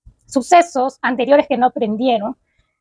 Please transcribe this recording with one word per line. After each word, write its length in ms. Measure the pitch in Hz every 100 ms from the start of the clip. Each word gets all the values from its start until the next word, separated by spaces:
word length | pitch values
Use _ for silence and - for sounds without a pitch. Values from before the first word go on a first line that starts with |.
| - _ _
sucesos 720 | 269 240 349 339 262 254 -
anteriores 460 | 247 254 240 285 294
que 100 | 240
no 100 | 254
aprendieron. 720 | 285 220 214 254 226 214 - _ _ _ _